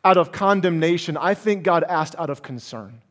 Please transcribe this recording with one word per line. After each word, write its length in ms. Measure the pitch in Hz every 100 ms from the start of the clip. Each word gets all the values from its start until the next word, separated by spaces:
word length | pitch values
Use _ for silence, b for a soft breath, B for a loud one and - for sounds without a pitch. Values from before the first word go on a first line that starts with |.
out 120 | 190 185
of 140 | 160
condemnation. 840 | - 196 196 180 165 160 175 170 151
I 180 | 170
think 300 | 202 214 202
God 180 | 170 170
asked 320 | 160 170 156 -
out 140 | 156
of 120 | 139
concern. 600 | - 123 - 113 101 117 _